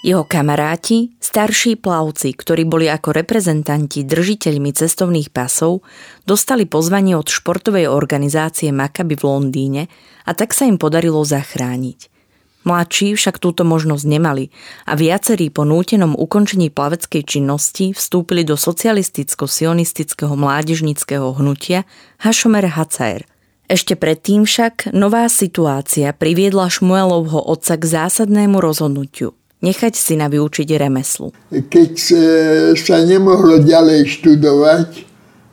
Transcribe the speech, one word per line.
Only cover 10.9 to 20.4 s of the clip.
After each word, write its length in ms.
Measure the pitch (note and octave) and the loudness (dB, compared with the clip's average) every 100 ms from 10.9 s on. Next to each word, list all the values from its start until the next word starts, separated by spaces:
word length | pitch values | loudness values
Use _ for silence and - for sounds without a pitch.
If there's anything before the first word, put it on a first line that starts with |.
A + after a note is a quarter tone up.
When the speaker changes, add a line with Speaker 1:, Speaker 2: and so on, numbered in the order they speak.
| D#3+ E3+ D#3 D3 | 0 0 0 0
Speaker 1:
zachrániť. 880 | C#3+ C#3 - B2 B2 B2+ - - _ _ _ _ _ E3+ | -2 -4 -6 -6 -4 -8 -10 -20 _ _ _ _ _ -2
Mladší 480 | F3 E3+ - G3+ G#3 | 0 0 -2 -2 0
však 240 | - - | -2 -2
túto 240 | F3+ E3+ E3+ | -4 0 0
možnosť 400 | D#3+ D#3 D3 D3 | 2 0 -2 0
nemali 480 | D3+ E3 C3+ C3+ _ - - - | 0 0 -2 -6 _ -20 -16 -6
a 80 | |
viacerí 560 | D3+ D#3+ F#3+ - G#3+ D#3 | 0 0 0 0 0 0
po 160 | - D3 | 0 2
nútenom 480 | D#3+ F3+ G#3+ E3+ | 2 2 2 2
ukončení 560 | D3 E3 G#3 G#3 G3 D#3+ | 0 0 0 2 2 0
plaveckej 560 | - C#3+ E3 - D#3 C#3+ | 0 -4 -4 -4 -6 -4
činnosti 720 | D3 C#3 C#3+ - - F#3+ F#3+ | -2 0 -2 -4 -2 -4 -4
vstúpili 480 | - F3+ E3+ F3 D#3+ | -2 -2 0 -2 0
do 160 | D3 | 0
socialisticko-sionistického 1800 | - F3 A3+ G#3 F#3 - C#3 - C#3+ - D#3+ E3+ E3 - D3+ - D3 | -2 -2 0 0 -2 -6 -8 -6 -6 -2 0 0 -2 -4 -8 -4 -4
mládežníckeho 960 | C#3+ | 0